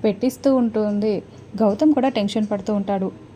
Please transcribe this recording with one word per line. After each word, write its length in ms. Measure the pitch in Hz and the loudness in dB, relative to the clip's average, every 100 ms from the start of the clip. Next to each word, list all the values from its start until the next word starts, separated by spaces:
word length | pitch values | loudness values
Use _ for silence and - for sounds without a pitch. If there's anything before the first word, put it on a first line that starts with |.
పెట్టిస్తూ 520 | 220 196 254 - 277 262 | 0 0 -2 0 2 2
ఉంటుంది. 640 | 233 214 208 208 214 196 - - - 202 | 2 0 -2 0 -2 -2 -6 -20 -16 0
గౌతమ్ 300 | 214 202 311 | 0 4 4
కూడా 160 | 294 262 | 4 2
టెన్షన్ 380 | 254 202 226 214 | 0 -2 -2 -2
పడుతూ 240 | 208 190 | -4 -2
ఉంటాడు. 540 | 208 196 196 190 - - | -2 -2 -2 -4 -8 -20